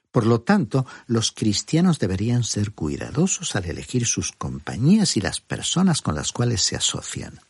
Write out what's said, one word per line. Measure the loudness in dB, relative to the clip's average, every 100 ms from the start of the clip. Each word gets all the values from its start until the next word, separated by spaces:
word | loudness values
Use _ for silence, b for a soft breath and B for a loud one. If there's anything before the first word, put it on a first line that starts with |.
| _
Por | 2 4
lo | 4
tanto, | 4 2 4 0 -2 B -2
los | 0 0
cristianos | -2 0 0 0 2 4 2
deberían | 0 0 0 0
ser | 0 -2 -4
cuidadosos | -2 -4 -4 -4 0 0 0 -4 -4
al |
elegir | -4 -8 -4 -2 -2
sus | -2 -4
compañías | -6 -8 -8 -8 0 4 6 4 0
y |
las | -2 -4
personas | -6 -6 -2 2 2 2
con | 0
las | -4 -4
cuales | -2 0 0
se | 0 -2
asocian. | -2 -4 -8 -10 -12 -14 _